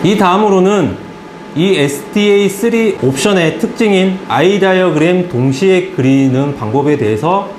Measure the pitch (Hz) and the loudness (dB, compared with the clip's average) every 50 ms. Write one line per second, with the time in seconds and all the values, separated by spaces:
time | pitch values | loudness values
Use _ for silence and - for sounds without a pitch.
0 | - 170 214 202 202 175 180 202 214 208 196 185 180 190 208 202 160 107 90 - | 2 0 2 2 2 2 2 2 2 2 2 2 2 2 2 0 0 -2 -4 -8
1 | - - - - - - - - - - - 143 170 196 190 151 143 - - - | -14 -16 -18 -18 -18 -18 -18 -18 -18 -10 -4 -2 0 0 2 2 0 -2 -2 -6
2 | - - - 208 208 208 202 202 202 190 196 - 240 233 233 226 226 214 - - | -10 -4 -2 0 2 4 4 4 2 0 -2 -2 -2 0 0 2 0 0 -2 0
3 | - 131 135 - - 208 202 185 165 156 160 - - - - - 233 208 196 185 | -2 -2 -2 0 -2 0 0 2 0 0 0 -2 -6 -6 -2 -2 0 2 2 2
4 | 185 190 185 190 - - 110 127 156 185 208 196 190 190 185 185 185 180 156 151 | 2 0 -2 -4 -6 -2 0 2 2 2 2 2 2 2 2 2 2 2 2 2
5 | 156 170 180 180 175 - - 120 127 135 131 - 190 190 185 180 180 - - - | 2 2 2 0 -2 -2 -2 -2 0 0 0 0 2 2 2 2 0 -2 -4 0
6 | 131 131 135 139 135 135 127 131 139 143 139 - 113 107 110 139 139 147 151 135 | 2 2 2 4 2 2 2 0 -2 -2 -4 -6 -6 -2 -2 0 0 0 0 0
7 | 117 104 110 107 147 160 - 117 - - - | 0 -2 -2 0 0 0 0 -2 -4 -6 -14